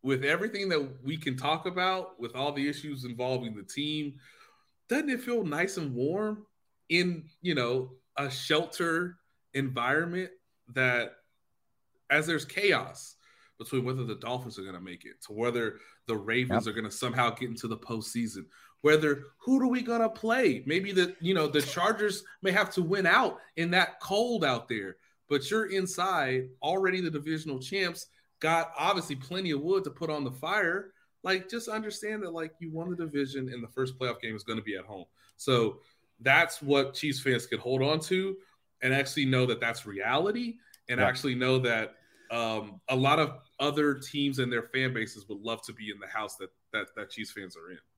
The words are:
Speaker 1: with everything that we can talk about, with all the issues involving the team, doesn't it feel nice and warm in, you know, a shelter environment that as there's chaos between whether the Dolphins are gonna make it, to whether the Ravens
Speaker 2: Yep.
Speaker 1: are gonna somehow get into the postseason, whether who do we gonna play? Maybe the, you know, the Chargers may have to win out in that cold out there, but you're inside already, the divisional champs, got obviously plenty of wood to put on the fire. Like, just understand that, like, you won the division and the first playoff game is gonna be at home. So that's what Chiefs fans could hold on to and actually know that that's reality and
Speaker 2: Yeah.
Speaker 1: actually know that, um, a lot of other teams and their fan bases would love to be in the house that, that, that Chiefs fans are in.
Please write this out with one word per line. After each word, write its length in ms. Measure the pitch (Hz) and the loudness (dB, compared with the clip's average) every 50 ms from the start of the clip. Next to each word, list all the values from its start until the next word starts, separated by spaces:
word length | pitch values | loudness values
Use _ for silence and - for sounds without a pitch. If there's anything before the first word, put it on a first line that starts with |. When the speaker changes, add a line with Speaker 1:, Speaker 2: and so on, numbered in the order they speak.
Speaker 1:
with 240 | - 135 139 127 135 | 2 0 0 2 2
everything 420 | 143 156 175 196 226 214 202 196 190 | 2 2 2 0 -2 -4 -2 -2 0
that 340 | 175 151 143 135 131 131 | 0 0 0 -2 -8 -10
we 140 | 123 135 156 | -6 -6 -6
can 220 | 160 - 151 131 127 | -4 -2 -4 -4 -2
talk 280 | 135 143 156 165 165 | 0 -2 -2 0 -2
about, 540 | 185 175 180 180 185 190 185 175 - - - | -4 -2 0 0 0 0 0 -4 -8 -10 -10
with 160 | 120 117 - | -10 -8 -4
all 160 | 127 139 147 | -2 -2 -2
the 160 | 143 143 139 143 | 0 0 -2 -2
issues 380 | 143 143 - 151 143 131 123 | -2 -4 -6 -8 -8 -8 -8
involving 500 | 123 120 113 123 127 131 127 123 113 107 | -8 -6 -4 -2 0 0 -2 -2 -4 -8
the 80 | 101 95 | -10 -12
team, 560 | 92 - 139 147 151 151 151 151 147 139 - - - - - - - _ _ _ _ _ _ _ _ | -10 -6 -4 -4 -2 -2 -2 -4 -6 -8 -10 -20 -20 -20 -20 -20 -20 _ _ _ _ _ _ _ _
doesn't 200 | 233 285 311 285 | -2 0 0 0
it 120 | 262 233 | -2 -2
feel 240 | - 240 240 233 202 | -2 -2 -2 0 0
nice 320 | 165 147 151 180 190 190 190 | 0 0 0 0 0 -2 -4
and 180 | 160 143 127 | -4 -4 -2
warm 500 | 120 127 147 170 196 214 214 214 214 - _ _ _ _ _ _ _ _ _ | 0 0 0 0 0 -2 -2 -4 -6 -10 _ _ _ _ _ _ _ _ _
in, 400 | 165 175 180 180 175 160 - - _ _ | 2 2 2 2 0 -4 -8 -16 _ _
you 140 | - 180 160 | -2 0 0
know, 380 | 139 120 117 123 131 127 131 - - _ _ _ - | 2 2 2 0 0 -2 -4 -10 -20 _ _ _ -4
a 120 | 143 135 | -4 -4
shelter 880 | 131 - - - 156 151 165 160 - - 180 170 160 165 180 180 180 _ _ _ _ _ _ _ _ | -4 -6 0 2 2 2 2 0 -4 -4 -2 0 0 0 -2 -4 -6 _ _ _ _ _ _ _ _
environment 760 | 135 135 135 127 123 117 123 139 151 170 170 170 180 185 175 - _ _ _ _ _ _ - 120 | -4 -4 -2 -2 -2 0 2 2 2 0 0 -4 -6 -6 -6 -10 _ _ _ _ _ _ -8 0
that 400 | 131 131 127 123 120 117 - - _ _ _ _ _ _ _ _ _ _ _ _ _ _ _ _ _ _ _ | 2 2 4 4 2 0 -2 -6 _ _ _ _ _ _ _ _ _ _ _ _ _ _ _ _ _ _ _
as 180 | 139 147 151 160 | 2 2 4 2
there's 160 | 165 147 127 | 0 -2 -2
chaos 720 | - - 190 208 202 165 123 92 - - - - - - _ _ - _ _ - _ _ _ | -4 -6 0 4 4 4 4 2 -4 -12 -16 -16 -18 -20 _ _ -20 _ _ -20 _ _ _
between 280 | 117 - - 131 127 | -10 -2 -2 -2 0
whether 180 | 127 131 131 123 | 0 -2 -2 -4
the 120 | 110 107 | -4 -6
Dolphins 440 | 95 - 113 123 127 127 120 104 - | -6 -6 -6 -6 -4 -6 -8 -12 -10
are 40 | 95 | -12
gonna 160 | 95 92 87 | -10 -10 -12
make 240 | 92 95 90 87 - | -12 -12 -14 -14 -16
it, 160 | - - _ - - | -20 -20 _ -16 -12
to 40 | |
whether 480 | 104 107 117 120 120 120 117 110 - - - - - _ _ - | -4 0 0 2 2 2 0 0 -4 -8 -18 -20 -20 _ _ -4
the 100 | 117 107 | -4 -4
Ravens 480 | 98 107 113 123 127 127 95 110 110 | -2 0 2 2 2 4 2 2 2
Speaker 2:
Yep. 80 | 113 104 | 0 -4
Speaker 1:
are 20 | |
gonna 160 | 113 110 104 | -4 -6 -6
somehow 380 | - - - 123 120 127 123 117 | -6 -4 -4 -2 2 2 2 2
get 200 | 113 - 127 117 | 2 -2 -6 -6
into 200 | 113 110 - 113 | -6 -6 -6 -6
the 80 | 113 107 | -6 -6
postseason, 720 | - - 117 110 101 - - 120 120 110 - 95 90 - _ - - - _ _ | -6 -6 -6 -6 -6 -4 -4 -4 -4 -4 -4 -10 -14 -16 _ -20 -20 -20 _ _
whether 420 | - 147 151 156 156 151 143 135 - - _ _ | 6 6 6 8 6 4 0 0 -4 -16 _ _
who 240 | - - 262 269 | 2 4 4 6
do 80 | 254 254 | 6 4
we 120 | 240 254 | 2 2
gonna 280 | - 220 233 233 226 226 | 0 0 2 2 2 2
play? 540 | 226 - - 220 226 262 254 185 127 107 - | 0 -2 0 0 2 4 4 4 4 2 0
Maybe 260 | 135 151 180 190 202 | 0 0 0 0 2
the, 240 | 196 185 180 175 185 - | 4 4 4 4 2 -4
you 120 | 165 175 190 | 0 2 2
know, 140 | 180 156 147 | 4 2 4
the 140 | 135 151 | 2 2
Chargers 640 | 139 135 - 175 175 202 226 196 214 208 190 - - - - _ | 2 2 0 0 2 2 2 2 2 0 0 -2 -8 -14 -18 _
may 100 | - 190 | 0 2
have 180 | 180 202 202 190 - | 4 4 2 2 2
to 80 | 185 180 | 0 2
win 220 | 160 190 202 185 | 2 2 2 4
out 340 | 170 180 233 262 165 - - - - _ | 6 6 6 6 4 0 -4 -16 -14 _
in 160 | - 165 175 | -2 0 2
that 300 | 175 185 175 - - - | 4 4 4 4 0 -10
cold 420 | - - 190 208 233 247 240 214 165 | -4 0 2 2 2 2 2 2 4
out 240 | 139 127 117 - - | 2 2 2 0 -2
there, 300 | 117 110 98 95 92 _ _ _ _ _ _ _ | -4 -4 -2 -4 -8 _ _ _ _ _ _ _
but 200 | 143 143 135 - | 0 0 2 2
you're 180 | 202 220 220 185 | 0 0 0 2
inside 840 | 190 196 185 180 185 - 180 190 185 165 143 131 131 131 131 131 131 _ | 0 -2 -2 -2 -2 -2 0 0 2 2 2 2 0 -2 -2 -4 -10 _
already, 380 | - 147 175 190 190 185 185 185 | -2 0 2 2 2 2 2 2
the 100 | 180 165 | 0 -2
divisional 500 | 156 147 143 156 160 156 156 156 139 131 | -2 -4 -4 -4 -4 -4 -4 -6 -6 -6
champs, 480 | 131 131 185 196 190 175 170 - - - _ _ _ _ _ _ | -6 -4 -2 0 0 -2 -2 -6 -14 -16 _ _ _ _ _ _
got 340 | - 160 165 165 160 - - - | 2 2 4 4 2 0 -4 -2
obviously 380 | 151 180 202 185 165 - 147 | 2 2 2 2 0 -4 -8
plenty 360 | 131 131 - 175 185 190 175 | -8 -8 -8 -6 -4 -2 0
of 100 | 151 139 | -2 0
wood 240 | 147 170 190 196 190 | 2 2 2 2 2
to 40 | 147 | -2
put 200 | 131 - 165 160 | -6 -6 -4 -4
on 160 | 151 151 143 | -2 -2 -2
the 60 | 127 | -4
fire. 600 | 127 131 - 160 190 214 196 165 175 196 202 - - _ _ _ _ _ - | -6 -6 -4 0 0 2 2 2 0 -2 -4 -8 -18 _ _ _ _ _ -2
Like, 240 | 180 190 190 185 190 | 0 0 0 0 -4
just 220 | - 233 226 - | -8 -8 -6 -4
understand 540 | 214 220 220 214 208 - - 208 214 214 202 | -6 -4 -6 -6 -8 -8 -6 -6 -6 -4 -6
that, 100 | 175 165 | -6 -6
like, 200 | 165 160 160 160 _ | -6 -8 -8 -10 _
you 100 | 170 165 | -10 -8
won 200 | 160 160 165 180 | -6 -6 -6 -6
the 80 | 180 170 | -4 -4
division 500 | 165 160 147 143 139 135 135 139 131 127 | -6 -4 -2 -2 -2 -2 -2 -6 -6 -6
and 160 | 127 123 117 | -8 -10 -12
the 60 | 110 | -10
first 280 | - 131 131 127 131 131 | -4 -2 -2 -2 -2 -4
playoff 220 | 135 123 117 - | -4 -4 -4 -4
game 160 | - 113 110 | -6 -6 -6
is 80 | 107 - | -8 -6
gonna 180 | - 113 110 | -6 -6 -6
be 140 | 104 107 101 | -4 -6 -8
at 80 | 92 90 | -8 -8
home. 220 | 104 107 95 87 _ _ _ _ _ _ _ | -10 -12 -14 -14 _ _ _ _ _ _ _
So 420 | - - 131 120 113 107 - - - _ _ _ _ _ _ _ | 0 4 4 6 4 4 0 -4 -16 _ _ _ _ _ _ _
that's 420 | 113 131 135 156 170 165 - - | 4 6 6 8 6 4 0 -8
what 320 | 151 139 143 139 139 135 135 | 0 4 4 4 4 2 -2
Chiefs 280 | - - 151 135 127 | -4 -4 -2 -4 0
fans 260 | - 135 127 120 - - | 2 2 2 2 0 -2
could 120 | 117 110 | -4 -4
hold 220 | - 123 131 131 | -2 0 2 2
on 200 | 135 143 156 160 | 4 2 2 0
to 340 | 156 - 185 185 190 196 190 190 - _ _ _ _ _ _ _ | 0 0 0 2 2 0 -4 -6 -10 _ _ _ _ _ _ _
and 120 | - 127 131 | 2 2 4
actually 320 | 139 139 135 - 156 143 | 4 2 0 0 0 2
know 200 | 131 131 127 127 | 4 6 4 4
that 160 | 123 117 98 | 4 2 0
that's 240 | 117 117 117 - - | 0 -2 -4 -4 -8
reality 720 | 107 101 98 101 113 127 147 170 202 214 240 247 233 233 - _ _ - - _ - | -10 -8 -4 -2 2 2 2 2 2 0 -2 -4 -6 -8 -10 _ _ -20 -20 _ -4
and 100 | 127 120 | 0 2
Speaker 2:
Yeah. 80 | 123 98 | 4 2
Speaker 1:
actually 280 | - 131 - 143 123 | 2 2 -2 -2 0
know 220 | 123 127 127 131 131 | 2 2 4 4 4
that, 360 | 127 120 117 110 110 - - - _ _ _ - - - | 4 2 2 0 0 -4 -8 -16 _ _ _ -20 -12 -6
um, 500 | 113 117 117 113 110 110 107 104 101 - _ - | -4 -2 -2 -2 -2 -4 -6 -8 -12 -16 _ 0
a 60 | 135 | 0
lot 240 | 131 131 139 147 156 | 4 6 6 6 6
of 200 | 156 135 131 - - _ _ _ | 4 2 0 -10 -18 _ _ _
other 340 | 139 147 143 151 147 147 139 | -2 0 2 2 2 2 2
teams 460 | 131 - - - 147 143 143 135 127 | 0 -6 -8 -4 -2 0 0 2 0
and 120 | 127 127 | 0 0
their 120 | 123 117 113 | 0 -4 -4
fan 300 | - - 135 131 127 - | -2 -2 0 0 0 0
bases 360 | 113 110 110 - 107 95 - | -2 -4 -4 -6 -16 -14 -12
would 100 | 107 98 | -12 -8
love 220 | 104 113 113 110 | -4 -4 -4 -4
to 100 | - - | -6 -14
be 180 | 110 110 110 107 | -14 -12 -10 -10
in 100 | 101 101 | -10 -10
the 80 | 101 95 | -12 -8
house 280 | - 110 107 101 - | -6 -6 -6 -6 -8
that, 140 | - 95 92 _ _ _ _ - | -10 -12 -14 _ _ _ _ -6
that, 140 | 110 101 - _ | -6 -6 -4 _
that 160 | 110 104 95 | -12 -12 -12
Chiefs 200 | - - 107 - | -10 -10 -10 -10
fans 240 | - 104 98 92 - | -10 -12 -12 -12 -14
are 160 | 85 82 90 | -16 -18 -18
in. 80 | 90 76 _ _ _ | -18 -18 _ _ _